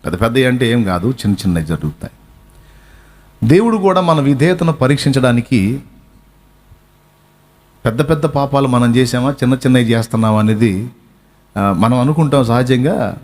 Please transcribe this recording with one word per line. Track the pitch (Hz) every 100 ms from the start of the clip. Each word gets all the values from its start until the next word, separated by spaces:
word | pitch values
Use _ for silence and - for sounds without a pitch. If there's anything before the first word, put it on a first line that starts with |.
| -
పెద్ద | 87
పెద్దవి | 113 127 127
అంటే | 123 120
ఏం | 117
కాదు, | 101 90 104
చిన్న | 127 110
చిన్నవి | 98 98 85 78
జరుగుతాయి. | 80 76 - - - - - - - - - - - - - - _
దేవుడు | 113 170 233 220
కూడా | 190 185
మన | 175 156
విధేయతను | 139 139 160 175 165
పరీక్షించడానికి | 151 127 143 147 135 127 120 117 127 98 135 - - - - _ _ _ _ _ - _ _ _ _ _ _ _ _ _ _ 120
పెద్ద | 117 143
పెద్ద | 151 151
పాపాలు | 143 139 139 135
మనం | 123 120 117
చేసామా, | 123 123 131
చిన్న | 135 127
చిన్నవి | 131 127 127 113
చేస్తున్నామా | 117 110 113 110 107
అనేది, | 107 107 117 92 120 - _ _ _ _ _ 107
ఆ, | 98
మనం | 87 110 127
అనుకుంటాం | 127 156 151 139
సహజంగా. | 117 117 127 127 139 214 104 -